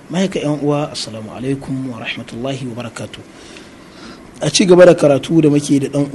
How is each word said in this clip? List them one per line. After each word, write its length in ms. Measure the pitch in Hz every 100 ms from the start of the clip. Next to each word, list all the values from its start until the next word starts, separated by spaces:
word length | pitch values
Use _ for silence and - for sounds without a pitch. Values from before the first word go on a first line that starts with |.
| -
ما 80 | 170
هيك 160 | 190 156
يا 200 | 147 147
أخوة، 360 | 143 147 151
السلام 340 | - - 110 107
عليكم 460 | 87 127 139 139 131 131
ورحمة 400 | 113 113 - -
الله 240 | 113 135 131 127
وبركاته. 480 | 117 117 - 107 - - - - - - - - - - - - -
A 80 | 147
ci 160 | - 196
gaba 200 | 180 175
da 80 | 165
karatu 460 | 147 135 - 165
da 80 | 151
muke 300 | 147 147 139
da 80 | 131
ɗan 180 | 143 143